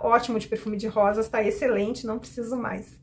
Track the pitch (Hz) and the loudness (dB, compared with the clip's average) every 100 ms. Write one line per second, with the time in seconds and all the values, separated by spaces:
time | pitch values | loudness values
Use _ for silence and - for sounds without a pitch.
0 | 233 233 240 220 - - 214 202 214 214 | 4 4 4 -2 -2 -4 -4 -4 0 4
1 | 202 214 220 226 208 - 262 202 208 254 | 4 4 0 0 0 2 2 2 0 -2
2 | 226 233 - - 226 247 - 185 - - | -4 -6 -6 -8 -4 -4 -4 -6 -10 -16